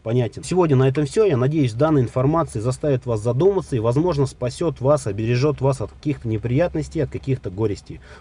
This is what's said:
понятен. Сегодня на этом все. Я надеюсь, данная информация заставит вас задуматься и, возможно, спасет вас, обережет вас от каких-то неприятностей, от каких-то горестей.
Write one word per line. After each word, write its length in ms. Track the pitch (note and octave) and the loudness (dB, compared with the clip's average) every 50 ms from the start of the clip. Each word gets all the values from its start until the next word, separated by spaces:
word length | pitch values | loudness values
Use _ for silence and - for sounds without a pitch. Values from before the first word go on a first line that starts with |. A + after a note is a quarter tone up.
понятен. 400 | - A2+ A#2 B2+ A#2+ G#2+ - - | -4 -2 0 0 0 0 -4 -8
Сегодня 340 | - - F3 F#3 F3 D#3+ C3+ | -8 -2 0 2 2 4 4
на 120 | B2+ C3 C3+ | 4 4 2
этом 160 | C3 D#3 D3+ | 2 0 -2
все. 220 | C#3 - G#3+ A3 | 0 2 2 2
Я 100 | G3 D3 | 4 4
надеюсь, 380 | A#2 B2 C#3 D#3 D#3+ C#3 A#2 G#2+ | 2 2 2 2 2 0 0 0
данная 260 | A#2 D3+ D#3+ D#3 C#3 | 0 2 2 4 2
информация 600 | A#2+ G#2+ - B2+ B2+ C#3+ D#3+ E3 D#3 - - A2 | 2 0 0 0 0 2 2 0 0 -2 -4 -4
заставит 420 | G#2 B2+ B2+ - - D3 C3+ B2+ - | -4 -4 -4 -2 0 0 0 0 -2
вас 160 | B2 A2+ G#2 | -2 -4 -2
задуматься 560 | G#2 A#2+ A#2 C3 F3 G3 G3+ F#3 - - C#3 | 0 0 0 2 4 2 2 2 -2 -2 -2
и, 40 | A2+ | 0
возможно, 440 | G#2+ A#2 A#2+ C#3+ E3+ F3+ D#3 C#3+ C3+ | 0 2 2 2 2 0 0 0 -2
спасет 560 | C3 - - B2 B2 - - F3 D#3+ C3+ - | -2 -2 -6 -8 -6 -4 -4 -4 -4 -4 0
вас, 260 | B2 C3+ D3+ C#3 - | 2 2 2 2 0
обережет 540 | A2+ G2 G#2+ A2 A2+ B2 B2 C3+ D3+ C#3 B2+ | -4 -4 -2 0 0 2 2 2 0 0 0
вас 220 | B2+ C#3 C3+ - | 0 0 0 0
от 80 | G#2+ - | -4 -10
каких-то 360 | - - - D3+ C3 - - | -10 -8 -6 -4 -4 -4 -4
неприятностей, 760 | A2+ A2 G#2 G#2 A#2 B2 D3 F3 F3 - D#3+ C#3+ - - E3 | -4 -4 -2 -2 0 0 0 0 0 -2 -4 -6 -4 -4 -4
от 100 | C3+ B2+ | -4 -4
каких-то 400 | - - - C3+ B2+ - - G#2+ | -4 -6 -4 -4 -4 -4 -4 -8
горестей. 500 | F2+ G2+ A2+ G#2 G2 - - - - - - - - - | -4 -2 -2 -2 -2 -4 -10 -16 -18 -18 -18 -20 -20 -16